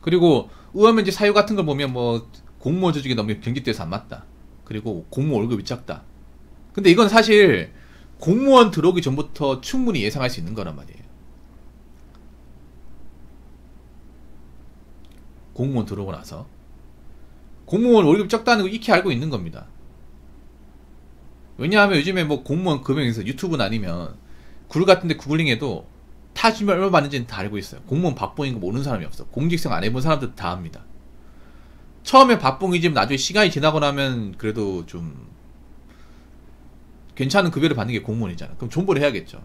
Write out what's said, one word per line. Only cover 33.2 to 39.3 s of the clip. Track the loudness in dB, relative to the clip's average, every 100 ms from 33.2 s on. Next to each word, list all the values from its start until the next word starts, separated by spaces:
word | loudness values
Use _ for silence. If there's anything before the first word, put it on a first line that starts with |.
| -2 2 2
지나고 | 2 0 2
나면 | 0 0 -4 -4 -8 -6
그래도 | -6 -4 -4 -4 -8
좀 | -12 -12 -14 -20 -20 -20 -20 -20 -20 -20 -20 -20 -20 -20 -20 -20 -20 -20 -20 -20 -20 -20
괜찮은 | -6 0 2 2
급여를 | 0 0 0
받는 | -2
게 | -4
공무원이잖아. | -4 -6 -6 -8 -12 -10
그럼 | -8
존버를 | -4 0 0
해야겠죠. | 0 -2 -10